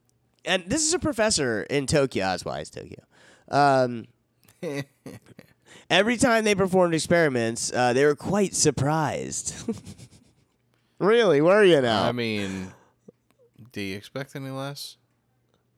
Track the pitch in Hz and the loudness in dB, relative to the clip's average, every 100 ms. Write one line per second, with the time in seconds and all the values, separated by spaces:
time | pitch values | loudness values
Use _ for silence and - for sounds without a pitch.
0 | _ _ _ _ - 185 175 285 311 339 | _ _ _ _ -4 -4 -2 -4 -2 -2
1 | 311 254 220 214 131 107 - 139 131 156 | -4 -2 0 0 -2 -2 -2 -4 0 0
2 | 135 113 95 90 - 67 80 - - - | 0 -2 -2 -4 -6 -10 -10 -14 -16 -18
3 | _ _ - _ _ 139 143 135 127 120 | _ _ -20 _ _ 2 4 4 0 -4
4 | 110 _ _ _ _ _ 175 143 139 _ | -12 _ _ _ _ _ -10 -8 -10 _
5 | - - - - - _ _ - - 175 | -20 -20 -20 -20 -20 _ _ -20 0 2
6 | 208 240 269 226 220 202 190 185 180 160 | 2 2 4 4 4 2 2 4 4 2
7 | - 175 160 127 113 117 - - 127 120 | 2 4 4 2 0 -2 -4 0 2 4
8 | 147 147 - 196 196 - 156 127 139 160 | 2 2 -2 -2 0 0 0 0 0 0
9 | 147 82 65 69 - - - 220 - - | -2 -4 -6 -8 -10 -10 -10 -10 -12 -20
10 | - _ _ _ _ _ _ _ _ _ | -20 _ _ _ _ _ _ _ _ _
11 | 180 233 220 143 160 202 202 156 123 110 | 0 2 4 4 4 6 6 6 4 2
12 | 90 120 117 104 98 95 92 - _ _ | 0 -2 -4 -4 -6 -8 -10 -14 _ _
13 | - _ _ _ _ _ 113 - 98 98 | -20 _ _ _ _ _ -18 -10 -10 -10
14 | - 135 135 139 135 135 139 143 - - | -12 -12 -12 -12 -12 -10 -10 -12 -16 -18
15 | _ _ _ _ _ _ _ | _ _ _ _ _ _ _